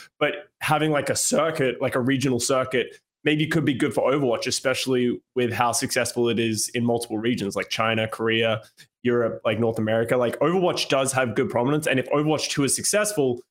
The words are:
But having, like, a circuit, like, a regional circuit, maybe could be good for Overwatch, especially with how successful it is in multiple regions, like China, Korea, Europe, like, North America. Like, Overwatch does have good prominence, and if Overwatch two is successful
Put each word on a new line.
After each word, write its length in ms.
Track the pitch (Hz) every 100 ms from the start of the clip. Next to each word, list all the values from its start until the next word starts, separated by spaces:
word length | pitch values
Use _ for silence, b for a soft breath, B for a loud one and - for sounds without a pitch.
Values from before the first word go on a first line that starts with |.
| B -
But 300 | 147 - - -
having, 300 | - 151 156
like, 180 | 143 127
a 80 | 113
circuit, 640 | - - 151 160 131 120
like, 140 | 123 135
a 40 |
regional 400 | 123 135 135 120
circuit, 580 | - 131 127 127 - - _ _ 147
maybe 200 | 151 156
could 200 | 165 143
be 80 |
good 200 | 120 143
for 160 | - 151
Overwatch, 380 | 147 131 110 123
especially 720 | - 131 127 131 127 123 101 _ 127
with 160 | 120
how 220 | 107 120
successful 560 | 113 131 131 113 123 117
it 100 | 110
is 300 | 113 110 -
in 160 | 120 117
multiple 320 | 117 - 107
regions, 400 | 117 117 98 95
like 100 | 92
China, 400 | - 110 110 110
Korea, 540 | - 113 113 113 110 B B B _
Europe, 380 | 120 120 113 -
like, 160 | 117 110
North 200 | 113 113
America. 360 | 110 113 117 127
Like, 240 | 120 -
Overwatch 480 | 147 185 175 120 -
does 240 | 135 131
have 240 | 131 123 120
good 140 | 117
prominence, 380 | 120 123 151 156
and 120 | 131
if 80 | -
Overwatch 360 | 147 151 147 -
two 160 | -
is 100 | 135
successful 680 | - - 208 208 151 131 120 -